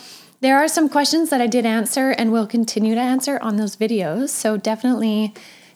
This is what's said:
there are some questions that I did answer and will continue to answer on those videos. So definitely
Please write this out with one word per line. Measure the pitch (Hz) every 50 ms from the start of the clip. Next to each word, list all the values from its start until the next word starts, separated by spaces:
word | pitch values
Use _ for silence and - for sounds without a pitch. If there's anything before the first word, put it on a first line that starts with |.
| - - - - - - _ - 254
there | 262 269
are | 277 302 320
some | 311 339 311 277
questions | - 294 285 - 302 330 330 311
that | 294 247 240
I |
did | 226 233 247 226
answer | 226 220 226 214 - - 277 262 269 -
and | - 233 226 220
will | 226 214
continue | 202 - 233 226 220 - 214 214 220 226
to | 233 247
answer | 247 262 262 - 277 277 - -
on | 226 208
those | 208 214 196 -
videos. | - 220 220 233 208 180 151 160 220 269 302
So | - - - 220 214
definitely | 202 - 220 220 220 - 254 254 240 226 220 214 214 214 208 214 - - - - - - - _